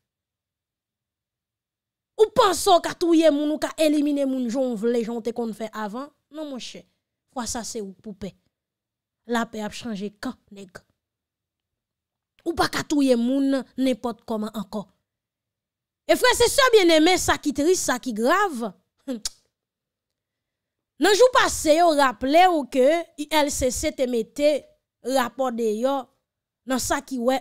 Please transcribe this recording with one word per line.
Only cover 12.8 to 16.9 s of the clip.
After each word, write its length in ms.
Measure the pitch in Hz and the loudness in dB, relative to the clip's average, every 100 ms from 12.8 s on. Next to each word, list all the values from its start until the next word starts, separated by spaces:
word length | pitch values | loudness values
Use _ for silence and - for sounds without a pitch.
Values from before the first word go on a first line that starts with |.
| - | -2
touye 300 | 285 269 240 | 0 2 2
moun 420 | 240 277 269 269 240 - | 2 0 0 -2 -4 -4
nenpòt 460 | 262 247 240 226 - | -2 -2 -6 -10 -8
kòman 260 | 220 214 214 | -6 -6 -10
ankò. 280 | 185 214 185 _ _ _ _ _ _ _ _ _ _ _ - | -10 -12 -12 _ _ _ _ _ _ _ _ _ _ _ -2
E 80 | 339 | 2
frè 140 | 494 | 2
sesè, 320 | 453 466 - 523 | 2 2 4 4
byen 240 | 440 349 | 4 6